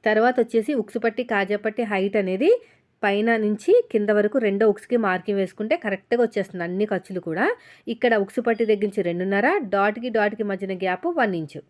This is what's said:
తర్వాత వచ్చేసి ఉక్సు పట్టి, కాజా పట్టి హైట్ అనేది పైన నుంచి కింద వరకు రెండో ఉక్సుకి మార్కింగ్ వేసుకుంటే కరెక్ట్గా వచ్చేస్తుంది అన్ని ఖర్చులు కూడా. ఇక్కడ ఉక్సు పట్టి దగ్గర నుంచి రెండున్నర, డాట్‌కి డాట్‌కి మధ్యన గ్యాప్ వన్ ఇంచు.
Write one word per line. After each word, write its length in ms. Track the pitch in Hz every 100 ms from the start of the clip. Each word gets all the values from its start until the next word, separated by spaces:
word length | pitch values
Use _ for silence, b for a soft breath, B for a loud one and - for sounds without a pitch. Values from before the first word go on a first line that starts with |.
| 220
తర్వాత 280 | 214 233 254
వచ్చేసి 300 | 226 226 214 277
ఉక్సు 160 | 214 226 233
పట్టి, 160 | 226 240
కాజా 260 | 208 190 208
పట్టి 180 | 220 214 220
హైట్ 200 | 196 196 208
అనేది 280 | 190 190 302 480 b b b _
పైన 280 | 208 202 220 226 214
నుంచి 260 | 208 - 480 -
కింద 180 | 226 208 208
వరకు 180 | 208 269 220
రెండో 180 | 196 220
ఉక్సుకి 220 | 202 - 247 208
మార్కింగ్ 320 | 185 185 196
వేసుకుంటే 320 | 190 - 220 339
కరెక్ట్గా 380 | 226 196 _ 240 233
వచ్చేస్తుంది 380 | 240 196 185 170
అన్ని 180 | 185 208
ఖర్చులు 280 | 190 - 185 170
కూడా. 180 | 165 294 480 B B -
ఇక్కడ 200 | 226 240 220
ఉక్సు 180 | 196 - 233
పట్టి 180 | 226 220
దగ్గర 160 | 208 208
నుంచి 140 | 196 175
రెండున్నర, 380 | 175 185 196 240 392 226
డాట్‌కి 360 | 196 202 214 240 220
డాట్‌కి 300 | 208 208 208
మధ్యన 220 | 190 190 190 185
గ్యాప్ 200 | 185 339 339
వన్ 140 | 226 175
ఇంచు. 200 | 151 151